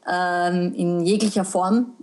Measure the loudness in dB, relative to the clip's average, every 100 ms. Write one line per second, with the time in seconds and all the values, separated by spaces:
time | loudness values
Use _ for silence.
0 | -4 -2 0 0 0 0 -2 -2 -2 0
1 | 2 2 0 0 -2 0 2 2 0 -6